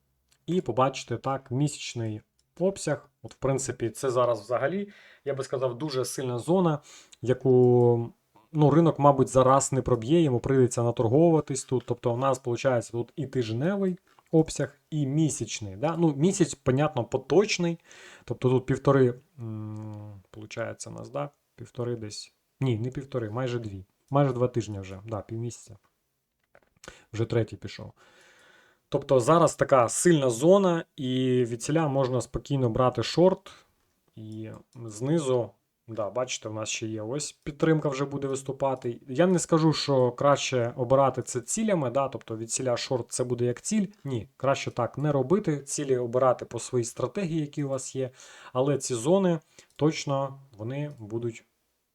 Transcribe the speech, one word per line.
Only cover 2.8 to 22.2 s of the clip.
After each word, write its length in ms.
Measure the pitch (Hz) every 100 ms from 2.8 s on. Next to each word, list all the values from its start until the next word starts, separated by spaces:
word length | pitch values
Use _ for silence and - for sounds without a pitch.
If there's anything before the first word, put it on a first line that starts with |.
| - 139 - _
От, 100 | -
в 40 | -
принципі, 520 | 131 - - 113 113
це 200 | - 135
зараз 320 | 123 120 113
взагалі, 480 | 104 120 135 190 202 - - _ 139
я 80 |
би 100 | 135
сказав, 340 | 131 135 127 117
дуже 280 | 156 131 120
сильна 340 | - 131 120
зона, 400 | 113 185 175 147 - - - -
яку, 920 | 117 127 131 127 123 123 120 117 117 - _ _ _
ну, 180 | 160 147
ринок, 300 | 147 165 -
мабуть, 300 | 143 135 123
зараз 440 | 131 127 135 -
не 80 | 131
проб'є, 400 | 117 120 113 170
йому 180 | 156 120
прийдеться 440 | - 135 123 -
наторговуватись 800 | 117 117 113 135 170 160 - 135
тут. 200 | - 127 -
Тобто 280 | 120 127
у 40 | 120
нас, 240 | 135 127 -
виходить, 440 | 117 139 123 -
тут 220 | 120 120 -
і 120 | 131
тижневий 720 | 127 110 113 156 202 196 180 _ _ _
обсяг, 480 | 160 160 - 139 - -
і 180 | 156 135
місячний. 680 | 147 156 - 110 - 104 95
Да? 200 | 147 165
Ну, 160 | 170 139
місяць, 380 | 170 190 151 -
понятно, 480 | - 131 147 -
поточний. 760 | 110 131 - 160 208 - 170 170 _ - - - -
Тобто 240 | 117 127
тут 160 | 127 -
півтори, 480 | 135 - 135 127 123 _ -
м, 840 | 117 107 107 107 107 104 104 101 _
получається, 600 | 110 107 - 107 107 113
у 40 |
нас, 160 | 110 113
да? 200 | 139 143 _ _ -
Півтори 400 | 117 - 120 120
десь. 380 | 107 -